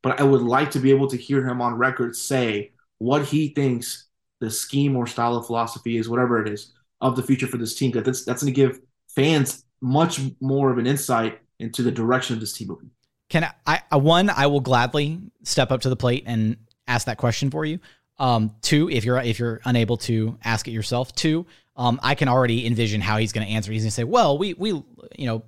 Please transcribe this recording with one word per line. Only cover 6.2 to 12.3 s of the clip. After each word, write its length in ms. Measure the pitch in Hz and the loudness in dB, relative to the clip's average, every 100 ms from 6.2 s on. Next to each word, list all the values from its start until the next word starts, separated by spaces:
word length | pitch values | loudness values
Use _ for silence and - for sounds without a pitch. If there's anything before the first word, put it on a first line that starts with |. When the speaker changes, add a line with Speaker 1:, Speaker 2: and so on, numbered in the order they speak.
| 123 117 | 2 0
Speaker 1:
it 80 | 107 | -2
is, 200 | 104 - _ _ _ | -8 -12 _ _ _
of 160 | 113 117 | -2 -2
the 60 | |
future 240 | 123 131 131 | 0 0 0
for 100 | 123 | -4
this 180 | 110 | -6
team. 160 | - 135 | -2 -2
'Cause 120 | 117 | 0
that's, 200 | 117 127 | -2 -4
that's 180 | - 127 | -6 -4
gonna 100 | 143 | -2
give 280 | 127 135 - _ _ _ | 2 2 0 _ _ _
fans 560 | - 143 156 127 - _ _ | 0 4 4 0 -4 _ _
much 400 | 127 139 165 156 135 - | 0 2 2 0 -6 -6
more 300 | 135 139 135 | -2 2 2
of 80 | 120 | 2
an 80 | 120 | 0
insight 540 | 139 - 120 110 - _ _ | 0 0 0 0 -6 _ _
into 240 | 113 113 | -10 -2
the 80 | 120 | -2
direction 440 | 120 113 127 - | 0 0 0 0